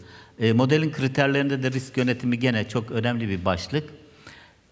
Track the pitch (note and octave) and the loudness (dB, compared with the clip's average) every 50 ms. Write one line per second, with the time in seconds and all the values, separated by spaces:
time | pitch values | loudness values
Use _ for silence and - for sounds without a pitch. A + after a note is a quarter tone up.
0 | - - - - - - - - A2+ A2+ A2+ A#2+ C3 C3 D3+ D#3 D#3+ D3+ D#3 C#3 | -20 -20 -20 -20 -20 -16 -6 0 2 2 4 4 4 4 4 2 2 0 -2 -2
1 | C3 C3 C3+ D3 C#3 C#3 C#3 C#3 C#3 C#3 C#3 C3+ C3 B2+ B2+ B2+ C3 - - B2+ | -2 -2 2 2 2 2 2 2 0 0 0 -2 -2 -2 -2 -4 -6 -4 -2 0
2 | B2 B2+ A#2+ - - B2 A#2+ A#2 B2+ B2+ A#2 A2 G#2 - - B2 A2 A2+ - A2+ | 0 0 0 -2 0 -2 0 2 2 2 2 0 -2 -2 -4 -4 -4 -2 -4 -2
3 | G#2+ A#2+ A#2+ A2+ A2+ G2+ G2 F2 F2+ F#2+ F#2+ F#2 - - C3+ D3+ D3+ - - - | -2 0 -2 -2 -2 -2 -2 -2 0 0 0 -2 -2 -4 -4 -4 -6 -6 -14 -20
4 | - - - - - - - - - - _ _ _ - | -20 -20 -20 -20 -20 -20 -20 -20 -20 -20 _ _ _ -6